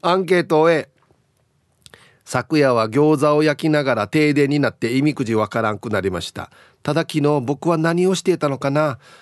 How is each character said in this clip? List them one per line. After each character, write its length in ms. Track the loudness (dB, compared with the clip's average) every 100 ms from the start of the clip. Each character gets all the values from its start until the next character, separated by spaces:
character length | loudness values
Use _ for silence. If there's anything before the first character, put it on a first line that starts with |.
ア 160 | 0 0
ン 80 |
ケ 160 | 2 0
ー 60 | 2
ト 140 | 2
を 20 |
終 140 | 4 2
え、 120 | -2 _ _ _ _ _ _ _ _ _ -20 -20 _ _
昨 340 | -8 -6 -2 2
夜 140 | 2
は 160 | 2 0
餃 320 | 2 2 4
子 160 | 2 2
を 60 |
焼 240 | 2 0 0
き 40 |
な 140 | 0
が 100 | 0
ら 140 | 0 0
停 240 | 0 2
電 160 | 2 2
に 120 | 2
な 100 | 0
っ 40 |
て、 220 | -2 -4 0
意 60 |
味 120 | 0
く 120 | -2 -2
じ 80 |
わ 120 | -2 -2
か 120 | -2
ら 120 | -2
ん 60 | -4
く 120 | -6
な 100 | -4
り 100 | -2
ま 120 | -4
し 100 | -8
た。 180 | -12 -16 -18 -20 _
た 120 | -4
だ、 80 | -2
昨 180 | -2 -2
日 200 | 0 0
僕 260 | -2 -4 -2
は 80 | 0
何 300 | 0 0 0
を 80 |
し 80 | 0
て 100 | 0
い 60 | 0
た 100 | -2
の 100 | -2
か 120 | -2
な。 280 | 0 -2 -4 -16 -20